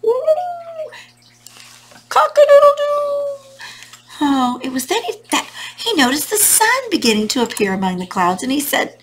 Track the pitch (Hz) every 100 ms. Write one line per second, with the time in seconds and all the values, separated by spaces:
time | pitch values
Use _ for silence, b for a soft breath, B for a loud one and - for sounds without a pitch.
0 | 440 494 622 622 719 698 679 659 571 679
1 | B _ _ _ - - - - - -
2 | _ - 605 587 587 571 587 571 587 587
3 | 587 571 571 554 554 - B B B B
4 | _ - 285 277 247 247 269 262 254 403
5 | - - - - - B B B - 403
6 | 247 285 - 415 - - 440 508 508 339
7 | 240 214 214 262 233 - 202 190 190 180
8 | 180 - 180 185 254 269 285 - - -